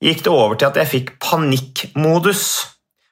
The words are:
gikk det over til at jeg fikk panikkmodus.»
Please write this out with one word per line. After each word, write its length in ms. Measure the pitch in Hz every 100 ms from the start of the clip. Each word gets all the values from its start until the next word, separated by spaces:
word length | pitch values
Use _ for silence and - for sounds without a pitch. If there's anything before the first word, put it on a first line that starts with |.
gikk 220 | - 165
det 80 | 185
over 220 | 156 107 113
til 100 | 139
at 80 | -
jeg 60 | 151
fikk 320 | 131 127 -
panikkmodus.» 1400 | - 165 147 131 - - - 147 156 170 185 196 - - - _ _ _ _